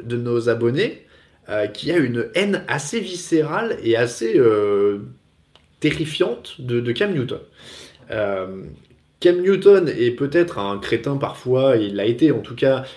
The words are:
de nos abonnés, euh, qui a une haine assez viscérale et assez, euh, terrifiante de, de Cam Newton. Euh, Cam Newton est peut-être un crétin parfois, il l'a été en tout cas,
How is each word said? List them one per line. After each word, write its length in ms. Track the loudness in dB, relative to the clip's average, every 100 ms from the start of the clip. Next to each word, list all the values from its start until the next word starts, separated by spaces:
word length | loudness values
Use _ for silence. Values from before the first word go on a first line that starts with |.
de 140 | -8 -6
nos 320 | -2 0 2
abonnés, 560 | 2 2 0 -2 -6 -18 _ _ _ -8
euh, 200 | -4 -4
qui 240 | -4 -2
a 60 | 0
une 300 | 0 0 -2 -2
haine 280 | 0 -2 -2
assez 320 | -4 -4 -6
viscérale 800 | -6 -10 -2 0 0 -2 -4 -4
et 120 | 0 0
assez, 420 | 0 -2 0 4
euh, 600 | 4 4 2 2 2 0 -6 -18 _ _ _ _ _ _
terrifiante 760 | -2 -2 -4 -2 -2 -2 -10 -14
de, 220 | -4 -2
de 100 | -2
Cam 220 | -2 -2
Newton. 260 | -2 -4 -8 -14 _ -20 -20 -20 -20 -8
Euh, 520 | -4 -2 -4 -6 -10 -14 -18 _ _ _ _
Cam 200 | 2 4
Newton 460 | 2 4 8 8 6
est 240 | 0 0
peut-être 480 | 0 0 2 0 -2
un 180 | -4 -4
crétin 400 | -2 -4 -2 -4
parfois, 600 | -4 -6 -2 2 4 4
il 180 | 2 -2
l'a 100 | -2
été 260 | 2 2
en 80 | 2
tout 160 | -4 -2
cas, 280 | 0 0 -2